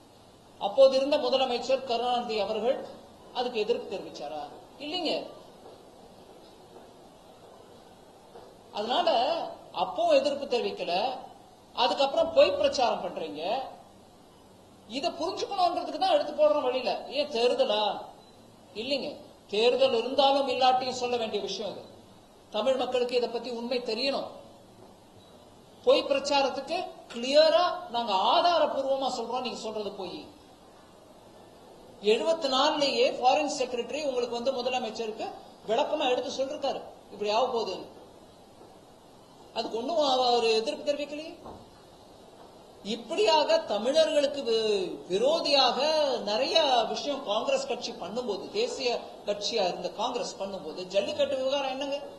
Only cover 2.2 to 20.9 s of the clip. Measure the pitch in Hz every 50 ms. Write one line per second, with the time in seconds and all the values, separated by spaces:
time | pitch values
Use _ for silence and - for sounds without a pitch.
2.2 | 214 220 214 214 196 220 214 208 214 247 311 - - - - - - - - -
3.2 | - - - 247 254 247 - 214 202 214 233 - - - 202 170 151 156 - -
4.2 | 151 143 156 147 143 - - - - - - - 277 302 330 359 330 262 170 147
5.2 | - - - - - - - - - - - - - - - - - - - -
6.2 | - - - - - - - - - - - - - - - - - - - -
7.2 | - - - - - - - - - - - - - - - - - - - -
8.2 | - - - - - - - - - - - 202 214 233 262 330 349 339 277 226
9.2 | 254 294 339 302 - - - - - - - 170 185 - - 311 339 339 302 269
10.2 | 277 294 277 - 277 - 247 226 202 196 190 - 180 170 175 185 226 269 262 -
11.2 | - - - - - - - - - - - 214 240 277 - 277 269 269 - 330
12.2 | 320 - - 269 294 - - - 294 277 - 269 240 220 202 196 202 170 - -
13.2 | 165 151 147 151 165 190 233 269 262 - - - - - - - - - - -
14.2 | - - - - - - - - - - - - - - 220 277 349 330 - -
15.2 | 311 370 - - - - 403 381 359 339 311 - 277 294 311 302 370 381 320 285
16.2 | - 294 - 285 302 302 294 294 269 254 247 254 240 196 165 - - - 233 285
17.2 | 285 - 226 226 240 247 240 254 254 214 208 208 208 202 170 - - - - -
18.2 | - - - - - - - - - - - 208 226 269 285 254 208 147 131 -
19.2 | - - - - - - 202 208 233 247 240 254 269 247 233 226 240 254 269 277
20.2 | 269 277 277 285 262 254 247 247 254 254 254 254 262 254